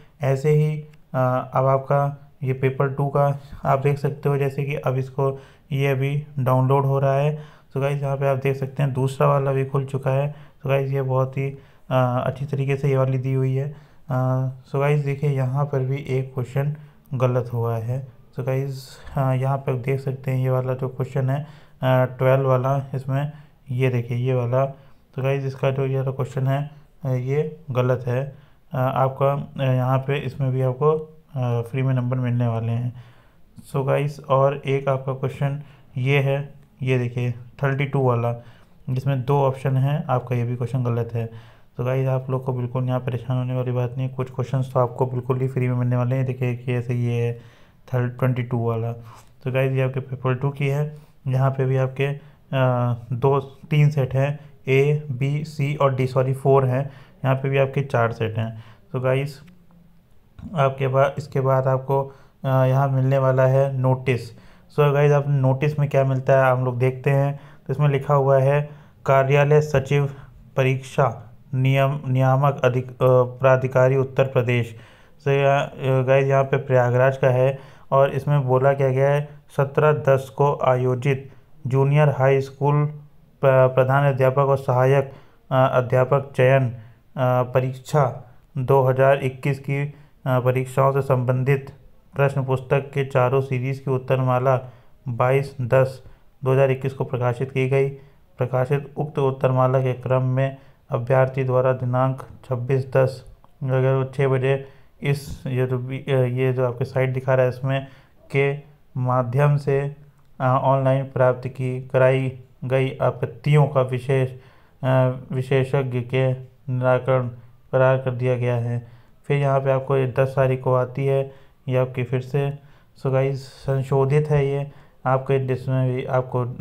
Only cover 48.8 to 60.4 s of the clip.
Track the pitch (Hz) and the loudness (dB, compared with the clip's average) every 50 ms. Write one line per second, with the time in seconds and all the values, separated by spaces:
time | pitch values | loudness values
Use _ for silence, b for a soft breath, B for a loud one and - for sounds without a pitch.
48.8 | 113 117 110 - B B B B B B B - - 131 127 131 135 135 135 131 | -4 -6 -6 -8 B B B B B B B -10 -6 -4 0 0 0 0 0 0
49.8 | 131 127 131 135 131 - 131 - - 131 127 120 139 143 139 - 143 135 139 147 | 0 0 -2 -4 -6 -8 -8 -4 -2 -2 0 0 -2 -2 -2 -2 -2 -2 0 -2
50.8 | 151 151 - B B B B B - 131 131 131 135 135 135 131 131 131 135 131 | -2 -4 -6 B B B B B -6 -2 0 2 2 0 0 0 0 0 0 0
51.8 | 131 131 131 - 135 143 143 143 B B B B B - - 131 127 127 123 123 | 0 -2 -2 -2 -2 -2 -4 -6 B B B B B -6 -2 0 2 2 2 0
52.8 | 123 123 120 120 - - 127 117 139 135 143 135 135 - - - - - 151 147 | 0 -2 -2 -4 -6 -8 -4 0 2 2 2 2 0 -4 -12 -14 -6 0 4 4
53.8 | 147 147 151 147 127 131 131 135 135 143 147 B B B B B - 135 131 135 | 4 4 4 2 -2 0 0 0 0 0 -2 B B B B B -2 0 2 2
54.8 | 139 147 151 151 - - 120 117 135 139 147 151 151 - - - 139 143 147 147 | 4 2 0 -2 -2 -6 -6 -4 -2 -2 -2 -4 -6 -6 -6 -4 -4 -2 0 2
55.8 | 143 135 127 123 131 127 - 135 131 135 131 135 - 135 135 139 135 123 123 135 | 2 2 2 0 -2 0 0 0 0 0 -2 0 2 4 4 4 4 2 0 -2
56.8 | 139 - B B B B B B - 131 135 131 135 139 135 139 135 135 - 143 | -4 -6 B B B B B B -2 0 0 0 0 -2 0 2 0 0 0 -4
57.8 | 135 - - 120 117 113 117 - 113 107 104 110 113 113 113 B B B B B | -4 0 0 2 2 2 0 -2 -4 -4 -2 -4 -6 -6 -8 B B B B B
58.8 | B _ - 127 127 131 131 135 143 147 - - - - - - - - - - | B _ -6 -4 -2 0 0 0 -2 -4 -8 -14 -20 -20 -20 -20 -20 -20 -20 -20
59.8 | - - - - _ _ - - _ _ _ - | -20 -20 -20 -20 _ _ -20 -20 _ _ _ -18